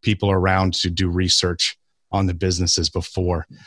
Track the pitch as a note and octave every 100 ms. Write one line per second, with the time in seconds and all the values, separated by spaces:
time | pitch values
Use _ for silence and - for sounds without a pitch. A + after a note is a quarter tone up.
0 | A2+ G2+ G2+ F#2+ F#2+ F#2+ F#2+ - F2+ F2
1 | F2+ F2 F2+ - F2+ F2 - - _ _
2 | - G2+ F#2+ F2 F#2+ F2 E2+ - E2 E2+
3 | - - F2+ E2+ - -